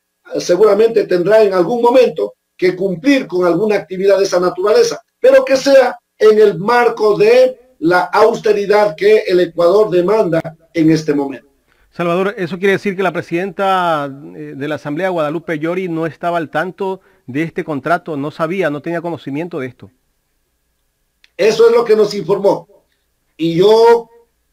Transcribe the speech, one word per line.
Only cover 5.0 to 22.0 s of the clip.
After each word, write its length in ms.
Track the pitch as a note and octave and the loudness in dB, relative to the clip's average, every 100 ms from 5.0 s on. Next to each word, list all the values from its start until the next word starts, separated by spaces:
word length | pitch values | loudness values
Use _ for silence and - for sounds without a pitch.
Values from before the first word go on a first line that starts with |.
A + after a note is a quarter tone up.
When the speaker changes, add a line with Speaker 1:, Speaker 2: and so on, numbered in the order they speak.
| _ _ | _ _
Speaker 1:
pero 240 | B3+ C4+ | 4 4
que 140 | C4 C4+ | 4 0
sea 400 | C4+ C4+ A#3+ - _ - | 4 4 4 -2 _ 0
en 220 | G#3+ G#3+ | 2 6
el 180 | G#3 E3 | 4 2
marco 580 | G3+ A#3+ A3+ A3 G#3+ F3+ | 0 2 0 0 0 2
de 420 | G#3+ B3 B3+ - _ - | 4 4 4 0 _ -4
la 220 | E3 F3+ | 0 0
austeridad 920 | F3+ G3 A3 A#3 A3 G#3 G3 G#3 G#3 D#3+ | 0 2 2 2 -2 -2 0 2 0 0
que 240 | G3+ G#3+ - | 2 2 2
el 120 | F3+ | 0
Ecuador 500 | F3 E3 E3+ G3+ G3+ | 0 0 2 2 2
demanda 520 | F3+ F3 A3 F#3+ E3 D#3 - _ | 0 0 0 0 -2 -4 -16 _
en 180 | E3+ D#3 | -2 2
este 220 | D#3 D#3 | 0 0
momento. 340 | C#3+ C#3 B2+ _ _ _ _ _ | -4 -4 -10 _ _ _ _ _
Speaker 2:
Salvador, 440 | - E3+ F3 F#3+ A3+ | -8 -4 -2 -4 -4
¿eso 200 | E3+ F3+ | -10 -4
quiere 160 | G3 | -2
decir 220 | F#3+ G#3 F#3 | -2 -4 -4
que 80 | |
la 80 | F#3 | -4
presidenta, 960 | E3 - E3+ F#3+ E3+ G3 F#3 F3 D#3 C#3+ C#3 D#3+ F3 | -4 -6 -6 -6 -4 -2 0 0 -2 -4 -12 -18 -16
eh, 180 | D3+ D3 | -16 -10
de 120 | D3 | -8
la 80 | D3 | -8
Asamblea, 340 | D3+ D3 F#3+ | -8 -6 -4
Guadalupe 500 | F3 D3 D#3+ E3+ D#3 | -4 -4 -6 -8 -6
Llori, 300 | D#3+ F3+ F#3 | -4 -6 -6
no 160 | D#3+ E3 | -6 -8
estaba 320 | - F3 E3+ | -6 -6 -4
al 120 | D3+ | -4
tanto 520 | D3+ F3+ - F#3+ F#3+ _ _ - | -6 -6 -8 -10 -10 _ _ -10
de 160 | C3 | -6
este 200 | D#3+ - | -6 -8
contrato? 520 | E3 C#3+ D3+ E3+ - D3 | -8 -8 -4 -4 -4 -8
¿No 140 | D3 | -8
sabía, 380 | - D#3+ F#3+ D#3+ | -6 -6 -4 -4
no 120 | D3 | -4
tenía 200 | E3 E3+ | -8 -8
conocimiento 580 | E3+ E3 - C#3 F3 E3+ | -8 -10 -10 -10 -8 -10
de 80 | C3 | -12
esto? 240 | - G2 _ _ _ _ _ _ _ _ _ _ _ _ _ _ - | -14 -20 _ _ _ _ _ _ _ _ _ _ _ _ _ _ -2
Speaker 1:
Eso 320 | G#3 A3 A#3 | 0 4 4
es 80 | A#3 | 4
lo 80 | |
que 120 | A#3 | 2
nos 180 | G#3+ | 2